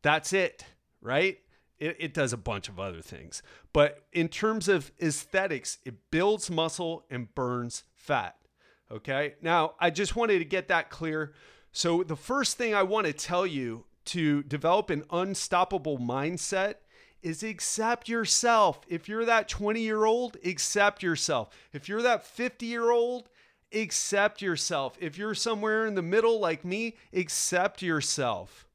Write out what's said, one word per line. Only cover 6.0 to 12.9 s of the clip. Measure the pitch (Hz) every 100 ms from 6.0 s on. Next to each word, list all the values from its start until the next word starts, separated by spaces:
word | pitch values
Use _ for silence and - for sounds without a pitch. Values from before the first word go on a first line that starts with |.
| _
builds | 160 190 214 -
muscle | 165 160 156 170 165 _
and | 127 117
burns | - 127 123 120 - _
fat. | _ - 135 90 - _ _ _ _ _
Okay? | 110 - 135 147 147
Now, | 165 170 160 -
I | 175
just | 165 196 233
wanted | 233 196
to | 156
get | 185 180
that | 175 -
clear. | - 165 156 147 - - - _
So | - 170 170
the | 175 156
first | - 269 262 -
thing | 240
I | 208
want | 190